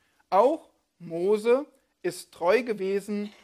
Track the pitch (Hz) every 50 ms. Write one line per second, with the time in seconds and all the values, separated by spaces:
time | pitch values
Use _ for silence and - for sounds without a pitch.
0 | _ _ _ _ _ _ - 190 233 269 330 311 - _ _ _ _ _ _ _
1 | 170 165 165 170 180 196 214 214 214 233 240 269 294 - _ _ _ _ _ _
2 | - 180 170 - - _ - - 165 175 208 240 247 247 214 196 190 190 196 202
3 | 190 214 208 208 208 208 - -